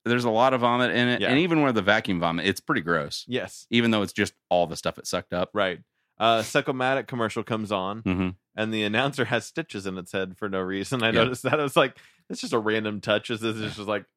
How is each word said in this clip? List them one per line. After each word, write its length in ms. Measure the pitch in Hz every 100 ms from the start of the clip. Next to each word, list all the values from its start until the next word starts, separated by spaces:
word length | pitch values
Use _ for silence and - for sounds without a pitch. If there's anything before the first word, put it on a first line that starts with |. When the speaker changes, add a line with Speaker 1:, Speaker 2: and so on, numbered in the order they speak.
Speaker 1:
there's 220 | 113 123 120
a 40 |
lot 240 | 110 131
of 60 | 131
vomit 320 | 120 120 123
in 140 | 95 123
it, 140 | 123
Speaker 2:
Yeah. 80 | 98
Speaker 1:
and 100 | 131
even 220 | 175 160
with 140 | 143 110
the 60 |
vacuum 380 | 95 107 110 90
vomit, 260 | 82 85 85
it's 140 | 95
pretty 220 | - 139
gross. 420 | 80 82 71 - -
Speaker 2:
Yes. 380 | 123 95 - -
Speaker 1:
Even 220 | 117 117
though 100 | 110
it's 100 | 98
just 220 | - 98 - -
all 180 | 90 85
the 80 | 78
stuff 220 | 85 -
it 80 | -
sucked 240 | 92 -
up. 180 | 90 90
Speaker 2:
Right. 260 | 104 95 85 - _ _ -
Uh, 220 | 110 113
Succomatic 640 | 110 147 143 131 127 135 110
commercial 360 | 123 110 117
comes 280 | 107 113 104
on, 300 | 104 92 107
Speaker 1:
Mm-hmm. 280 | 107 92 95 95 _ -
Speaker 2:
and 180 | 110
the 80 | 110
announcer 420 | 104 110 135 139 113
has 200 | 117 -
stitches 400 | - 160 104 95
in 140 | 92
its 120 | 87
head 240 | 101 92 92
for 140 | 107
no 100 | 95
reason. 440 | 92 98 98 131
I 40 | 113
Speaker 1:
Yeah. 120 | 113
Speaker 2:
noticed 200 | 117 127
that. 160 | 127 147
I 40 |
was 140 | 143 170
like, 180 | 139 - - _ -
"It's 140 | -
just 120 | 247
a 60 | 123
random 420 | 107 110 107 104
touch." 280 | - 107 -
Is 100 | 113
this 160 | 113 110
is 200 | 107 104
just, 120 | 101
like, 180 | 104 -